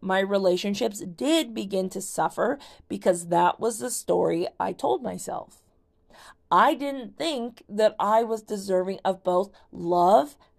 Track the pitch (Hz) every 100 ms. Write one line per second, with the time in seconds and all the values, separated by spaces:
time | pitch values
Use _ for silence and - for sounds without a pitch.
0 | 185 190 196 202 190 180 202 202 226 202
1 | 185 170 262 320 233 226 196 196 185 196
2 | - - 160 - 208 285 - - _ 196
3 | 196 180 170 175 175 - 220 220 247 -
4 | - 180 165 165 180 - 185 180 277 359
5 | 226 180 - - - _ _ _ _ _
6 | _ - - - _ 175 247 269 277 277
7 | 214 - 320 269 233 - - 208 214 -
8 | 202 220 233 220 214 208 196 185 185 190
9 | - 185 - 180 196 - _ - 170 175
10 | 175 226 294 - _